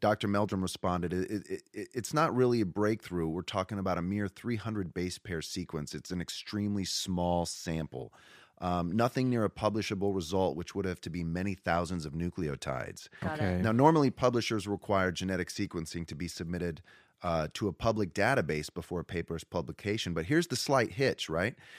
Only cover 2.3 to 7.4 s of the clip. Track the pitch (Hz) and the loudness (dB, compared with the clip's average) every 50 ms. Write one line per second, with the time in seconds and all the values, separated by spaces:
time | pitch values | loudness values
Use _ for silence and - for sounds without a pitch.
2.3 | 101 123 127 123 120 117 107 90 80 101 104 104 113 110 - - 90 87 82 80 | 4 4 4 4 4 4 2 0 2 2 2 2 2 0 -2 -4 -2 -2 0 0
3.3 | 80 90 90 - - 98 95 - 107 98 95 95 90 87 85 90 101 104 104 92 | -2 -4 -4 -4 -4 -4 -2 -2 -4 -2 0 0 0 0 0 0 0 -2 -2 -4
4.3 | - - - 117 120 107 98 113 110 104 95 82 - 87 90 90 87 - - - | -6 -6 -4 -4 -4 -2 -4 -4 -4 -4 -4 -4 -4 -4 -4 -4 -4 -8 -8 -6
5.3 | 90 80 78 - - 92 87 - - 78 73 - - 76 - - 90 90 82 - | -6 -6 -6 -6 -6 -6 -6 -4 -4 -6 -6 -6 -8 -10 -8 -6 -6 -4 -4 -6
6.3 | - - - - - 104 104 104 101 101 92 85 - - - 95 92 87 87 87 | -8 -10 -10 -6 -4 -2 0 0 0 0 -2 -2 -2 -4 -2 -2 0 2 2 2
7.3 | 87 87 | 2 2